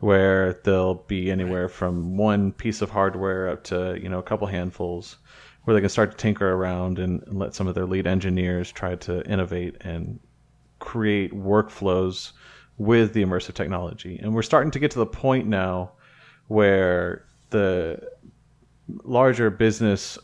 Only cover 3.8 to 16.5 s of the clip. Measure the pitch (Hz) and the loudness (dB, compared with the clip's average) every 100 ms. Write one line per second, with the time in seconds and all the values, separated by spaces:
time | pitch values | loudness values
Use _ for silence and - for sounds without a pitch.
3.8 | 92 92 92 90 - 107 98 90 90 - | -4 -6 -6 -8 -4 -4 -4 -4 -6 -6
4.8 | 90 87 - - _ - - _ - 107 | -8 -8 -12 -20 _ -20 -20 _ 2 4
5.8 | 98 - 104 - 113 98 98 92 92 90 | 4 2 0 0 -2 0 0 0 -2 -2
6.8 | 92 92 92 87 - 101 69 - 95 90 | -2 -2 -2 -4 -6 -6 -6 -4 -4 -2
7.8 | 92 95 90 95 95 92 90 90 90 - | -2 -2 0 0 0 0 0 -2 -4 -6
8.8 | 92 90 - 87 - 98 92 92 90 - | -6 -6 -6 -6 -2 -2 -2 -4 -6 -10
9.8 | 92 85 92 117 - _ _ _ _ _ | -10 -8 -8 -12 -16 _ _ _ _ _
10.8 | - 117 107 104 95 101 95 107 107 - | -10 -2 0 2 0 -4 2 2 2 -2
11.8 | 98 90 92 92 - - - - _ - | 0 2 0 -4 -12 -18 -20 -20 _ -4
12.8 | 107 117 107 110 95 90 - - 95 90 | 2 4 4 2 0 0 -4 -6 -6 -4
13.8 | 87 - 92 87 107 113 - 151 151 135 | -6 -10 -14 -10 -4 -2 2 4 4 0
14.8 | 147 123 110 - 135 131 110 98 92 92 | -2 0 -2 0 0 0 2 0 0 -2
15.8 | 90 - _ _ - _ - | -6 -14 _ _ -20 _ -2